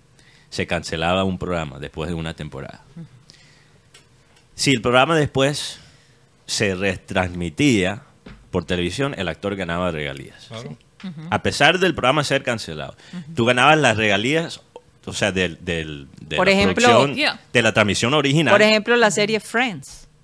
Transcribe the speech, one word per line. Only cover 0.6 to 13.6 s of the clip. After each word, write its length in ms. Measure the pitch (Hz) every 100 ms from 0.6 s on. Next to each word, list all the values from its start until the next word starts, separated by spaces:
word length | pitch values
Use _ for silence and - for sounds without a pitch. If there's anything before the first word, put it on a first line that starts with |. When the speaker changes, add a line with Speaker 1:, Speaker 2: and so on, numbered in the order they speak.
| 87
Speaker 1:
cancelaba 580 | 85 - 80 82 95
un 140 | 95 90
programa 400 | 90 85 76 67
después 300 | 73 - 80
de 60 | 85
una 180 | 80
temporada. 500 | 73 78 69 69 - - 165
Speaker 2:
Ujú. 100 | 160 - _ - - _ _ _ _ - _ _ _ _ _ -
Speaker 1:
Si 160 | -
el 100 | 127
programa 340 | 120 123 139 165
después 640 | 139 131 135 147 - - - _ _ _ _ _ -
se 300 | - 104 92
retransmitía 1300 | 98 92 - 98 90 87 85 76 147 110 90 101 - _ - - -
por 140 | 92 82
televisión, 480 | 90 87 95 139 127
el 100 | 90
actor 280 | 78 98 101
ganaba 360 | 87 87 90
regalías. 540 | 78 71 67 - - -
Speaker 3:
Claro. 280 | 113 139 - _ _
Speaker 2:
Sí. 60 | 190
Ujú. 140 | 156 160
Speaker 1:
A 120 | 208
pesar 360 | - - 143 180
del 140 | 185 -
programa 280 | 123 151
ser 200 | 139 139
cancelado, 520 | 135 113 - 78 69 - -
Speaker 2:
Ujú. 200 | 175 147 165
Speaker 1:
tú 100 | 117
ganabas 320 | 123